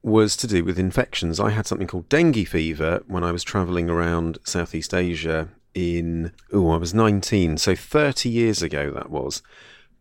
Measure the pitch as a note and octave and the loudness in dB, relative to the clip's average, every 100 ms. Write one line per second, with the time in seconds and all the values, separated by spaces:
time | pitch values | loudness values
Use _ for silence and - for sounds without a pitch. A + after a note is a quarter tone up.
0 | A#2+ A2 G#2+ - A#2 F#2+ F2 F2+ F#2 G#2 | 4 4 4 2 0 0 0 0 0 0
1 | B2 - E2+ E2 G#2+ G#2+ G#2 - F#2 F#2 | -2 -2 -2 0 0 0 -2 -4 -4 -6
2 | E2+ D3 E3+ A#2+ F2+ E2 D#2+ D2+ D#2 F2 | 0 4 4 4 0 0 -2 -2 -2 -2
3 | - F2+ F2 E2+ - G#2 F2 F2 E2+ E2+ | -4 -2 -2 -2 -4 -2 0 0 0 0
4 | E2+ E2+ E2 D#2+ - F2+ E2+ D#2+ - F#2 | 0 0 -2 -6 -6 -4 -4 -6 -4 -2
5 | F2+ E2 D#2+ D#2+ D#2+ _ _ F#2 F2 E2+ | 0 -2 -2 -2 -4 _ _ -4 -2 -2
6 | E2+ E2 E2+ - _ G#2 E2+ E2 E2+ G#2 | -2 -4 -6 -10 _ 2 4 2 0 2
7 | A2+ G2+ - G#2+ E2+ D#2 - F2+ - D3+ | 2 2 0 2 2 2 0 -2 0 2
8 | D3 C3+ B2+ A#2 A#2 G#2 E2 D2+ C#2+ - | 2 0 -2 2 2 0 -2 -4 -4 -6
9 | - D2 C2+ - _ - - - _ _ | -8 -6 -6 -8 _ -20 -20 -20 _ _